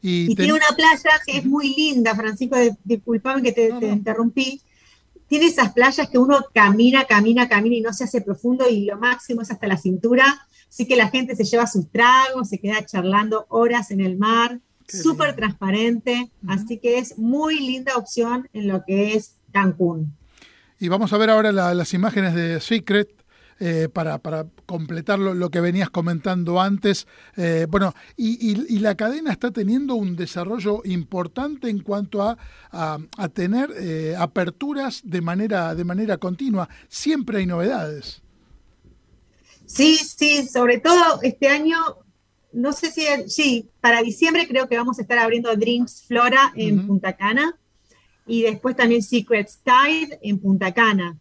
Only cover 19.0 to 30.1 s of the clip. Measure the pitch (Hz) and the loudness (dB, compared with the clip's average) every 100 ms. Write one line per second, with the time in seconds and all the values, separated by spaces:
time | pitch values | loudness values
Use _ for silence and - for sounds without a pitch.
19 | 208 220 - _ _ 202 190 165 175 165 | 0 -2 -4 _ _ 0 0 2 -2 0
20 | 156 - _ _ - _ _ _ 175 190 | -6 -10 _ _ -20 _ _ _ -2 0
21 | 220 208 220 220 214 196 180 180 165 185 | 0 2 4 4 4 2 0 0 -2 0
22 | 202 214 190 170 165 165 - 233 - 208 | 0 0 0 0 -2 -4 -2 -2 2 0
23 | 208 _ _ _ _ _ 175 165 160 180 | 0 _ _ _ _ _ -4 -2 -2 -4
24 | 160 151 160 156 160 _ - 175 156 165 | -6 -6 -6 -8 -10 _ -12 -10 -8 -8
25 | 151 202 196 180 175 175 175 180 175 - | -2 0 0 -2 -2 0 0 0 -2 -2
26 | 165 170 196 185 170 180 190 196 202 196 | -4 -4 -2 -2 0 0 0 0 0 -2
27 | - - - - 170 165 165 190 190 - | -6 -20 -18 -6 -2 0 0 0 0 -4
28 | - - 226 240 226 202 320 220 214 196 | -20 -4 -4 -2 -2 -2 -2 0 0 0
29 | 220 285 320 190 240 226 202 247 285 240 | -2 -2 -4 -4 -4 -2 0 0 0 -2
30 | 202 | -4